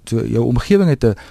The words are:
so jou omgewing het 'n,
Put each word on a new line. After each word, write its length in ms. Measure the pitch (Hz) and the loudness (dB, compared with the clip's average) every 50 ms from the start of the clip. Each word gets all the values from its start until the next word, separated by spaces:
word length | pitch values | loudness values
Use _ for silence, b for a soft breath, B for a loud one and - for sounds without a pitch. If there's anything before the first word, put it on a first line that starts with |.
| - | -6
so 200 | - 117 117 - | -4 -2 -2 0
jou 180 | 113 117 117 117 | 0 0 0 2
omgewing 440 | 120 127 120 - - 202 196 196 170 | 2 0 0 -2 -2 -2 0 2 2
het 140 | 143 - - | 0 2 2
'n, 100 | 113 101 B B B | 0 0 B B B